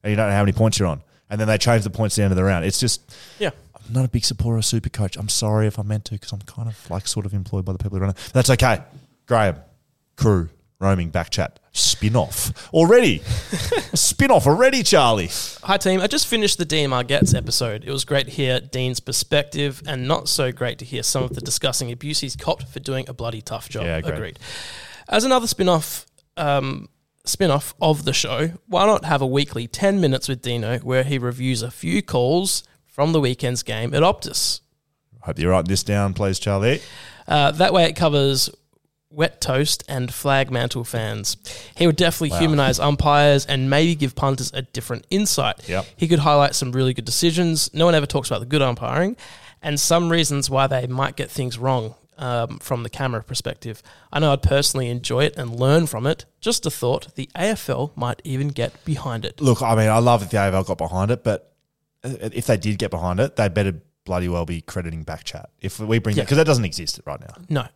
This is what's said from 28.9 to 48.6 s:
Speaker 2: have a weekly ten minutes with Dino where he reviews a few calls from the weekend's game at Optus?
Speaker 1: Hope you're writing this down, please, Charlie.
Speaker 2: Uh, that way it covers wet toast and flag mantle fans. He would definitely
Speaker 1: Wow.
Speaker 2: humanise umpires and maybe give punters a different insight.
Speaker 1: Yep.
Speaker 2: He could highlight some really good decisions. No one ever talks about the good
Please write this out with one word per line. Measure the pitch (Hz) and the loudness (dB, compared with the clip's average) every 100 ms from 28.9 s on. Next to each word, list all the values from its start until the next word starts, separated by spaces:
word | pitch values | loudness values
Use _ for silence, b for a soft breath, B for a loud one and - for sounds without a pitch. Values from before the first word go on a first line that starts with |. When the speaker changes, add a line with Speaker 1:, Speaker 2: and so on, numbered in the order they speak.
| 208 | 2
Speaker 2:
have | 156 147 | 2 0
a | 131 | 2
weekly | 135 143 - 120 | 0 0 -4 -8
ten | - 196 196 | 0 2 4
minutes | 160 131 - | 2 0 -2
with | 127 | -6
Dino | 120 120 110 123 | -4 -4 -2 -4
where | - 127 | 0 0
he | 131 139 | 0 -2
reviews | 120 123 131 123 | -4 -4 -2 -2
a | 117 | -4
few | - 160 190 | -8 -2 -2
calls | - 127 123 170 196 - b b _ | 0 0 2 2 0 -4 b b _
from | - 151 | -2 2
the | 160 | 4
weekend's | 131 127 127 123 | 2 0 -2 -4
game | - 110 120 | -4 -4 -2
at | 143 | 2
Optus? | 165 - - - - - _ _ _ _ _ - | 2 2 -6 -4 -4 -4 _ _ _ _ _ -14
Speaker 1:
Hope | - 76 | -10 -2
you're | 85 | 2
writing | 92 82 | 2 2
this | 95 | -2
down, | - 104 101 | 0 0 0
please, | 92 101 92 | 0 -2 -2
Charlie. | - 98 110 139 B B B B - | -2 0 2 0 B B B B -2
Speaker 2:
Uh, | 151 143 | 2 2
that | 151 180 | 2 2
way | 185 | 4
it | 165 | 2
covers | 156 165 147 139 135 - - _ _ _ _ _ | 2 2 4 2 2 -2 -6 _ _ _ _ _
wet | 151 170 - | -2 -2 -2
toast | - 131 151 - - | -2 0 0 -2 -4
and | 135 123 | -6 -6
flag | - 143 135 135 | -4 0 2 2
mantle | 123 123 123 | -2 -2 -4
fans. | 117 117 110 107 98 - B B B - | -6 -6 -6 -6 -6 -8 B B B 2
He | 170 | 2
would | 156 | 4
definitely | 170 - 156 | 0 0 -2
Speaker 1:
Wow. | 170 | 0
Speaker 2:
humanise | 160 151 135 127 | 2 4 2 2
umpires | 147 143 151 147 147 143 | 0 2 4 6 6 4
and | - 139 131 | 2 -2 2
maybe | 143 165 | 4 4
give | 160 139 | 2 -2
punters | - 139 135 120 | 0 0 0 -4
a | 135 | -8
different | 127 110 - 117 - | -8 -10 -8 -8 -2
insight. | 196 208 - 123 - - | 0 0 0 -2 -4 -4
Speaker 1:
Yep. | 90 - - | -4 -6 -4
Speaker 2:
He | 165 | 2
could | 165 | 4
highlight | 151 147 143 | 6 6 4
some | - 127 | 2 -2
really | 127 131 | 0 0
good | 123 | 0
decisions. | 113 - 170 160 175 160 - | -4 0 2 2 0 0 -2
No | 151 | 2
one | 170 | 4
ever | 160 143 | 4 2
talks | 151 127 | -2 -2
about | 104 | -6
the | 120 | -2
good | 151 | 0